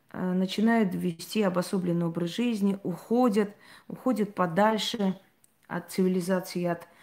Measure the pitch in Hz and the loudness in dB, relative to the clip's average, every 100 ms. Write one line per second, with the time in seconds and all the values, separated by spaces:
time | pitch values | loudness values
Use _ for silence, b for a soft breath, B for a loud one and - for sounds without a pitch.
0 | _ - 185 185 185 196 226 233 208 175 | _ -6 -2 0 0 2 2 4 2 0
1 | 180 165 - 220 202 175 180 202 175 170 | -4 -4 -4 0 0 0 0 -2 0 0
2 | 170 170 170 170 240 220 196 196 - 170 | 0 -2 -4 -2 -2 0 0 0 -4 -6
3 | - 233 247 202 202 - B B B - | -2 2 4 4 0 -4 B B B -6
4 | 254 214 202 - 180 165 214 220 - 233 | -2 0 0 0 0 4 4 2 -2 -2
5 | 196 190 _ _ _ _ - 175 - - | -2 -2 _ _ _ _ -10 -10 -6 0
6 | 185 185 175 185 180 180 175 170 - b | 2 2 0 -2 -2 -4 -2 -4 -8 b